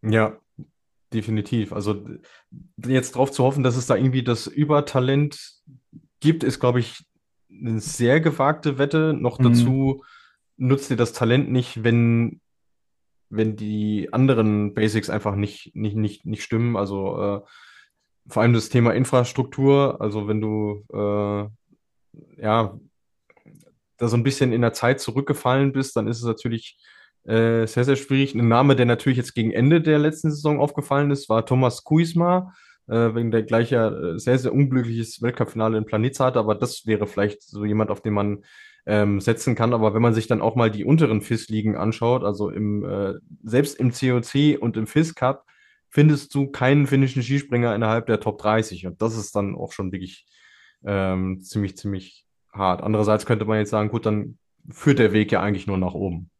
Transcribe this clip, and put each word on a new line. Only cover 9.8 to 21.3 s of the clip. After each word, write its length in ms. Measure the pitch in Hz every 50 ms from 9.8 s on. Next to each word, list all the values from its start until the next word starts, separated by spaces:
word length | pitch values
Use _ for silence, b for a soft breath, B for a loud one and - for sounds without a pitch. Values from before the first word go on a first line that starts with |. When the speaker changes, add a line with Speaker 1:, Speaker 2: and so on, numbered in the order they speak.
| 135 135 135 135 B B B B B B B B _ _ _ _
Speaker 1:
nutzt 320 | 131 127 135 139 - -
dir 80 | 131 113
das 160 | 120 113 -
Talent 380 | - 123 113 120 131 143 -
nicht, 320 | 127 127 123 - - 117 110
wenn 580 | 120 117 117 117 117 117 117 117 113 - - _ _ _ _ _ _ _ _ _ _ _ _ _ _ _ _ _ _
wenn 260 | 104 104 110 110 107
die 540 | 104 107 104 107 107 104 107 107 104 95 - -
anderen 600 | 117 131 135 131 113 110 107 104 104 104 104 104
Basics 360 | - 107 107 101 110 101 -
einfach 260 | - 107 - 107 98
nicht, 400 | 101 104 101 - - - - _
nicht, 200 | 104 107 107 101
nicht, 300 | 110 107 104 - - _
nicht 180 | - 107 104 -
stimmen. 340 | - - 113 117 120 120 98
Also, 440 | 101 95 101 98 98 95 92 -
äh, 200 | 104 101 101 98 B B B B B B B B B B B _ _ _ _ _ _ -
vor 140 | - -
allem 120 | 123 117 120
das 160 | 113 107 -
Thema 220 | - 127 117 117 104
Infrastruktur. 1080 | 107 131 - - 127 123 120 - - 127 127 - - 135 139 139 139 139 135 - -
Also 260 | - 110 101 107 104 104
wenn 140 | 107 107
du, 420 | 107 107 107 107 107 104 104 104 104 _
äh, 560 | - 101 104 104 104 104 104 101